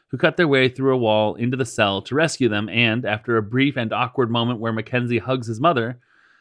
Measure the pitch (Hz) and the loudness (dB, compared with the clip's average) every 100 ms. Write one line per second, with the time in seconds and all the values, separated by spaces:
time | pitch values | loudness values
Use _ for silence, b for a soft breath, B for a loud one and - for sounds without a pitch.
0 | _ 131 165 156 165 135 131 131 135 127 | _ -2 0 2 2 4 2 2 0 2
1 | 113 107 107 - 120 127 127 - 104 98 | 2 2 2 0 -2 -2 -4 0 0 0
2 | - 139 160 - 120 104 104 113 117 113 | -2 0 0 0 0 0 -2 0 2 0
3 | 101 107 - 117 104 127 139 131 113 107 | -2 -4 0 0 0 0 0 0 -4 -2
4 | 120 - 117 117 117 120 113 113 110 123 | -2 -2 0 0 0 -2 -4 -4 -4 -4
5 | 120 117 127 131 113 110 156 147 113 123 | -2 -2 -2 -4 -4 -2 0 2 -2 -6
6 | b b b b | b b b b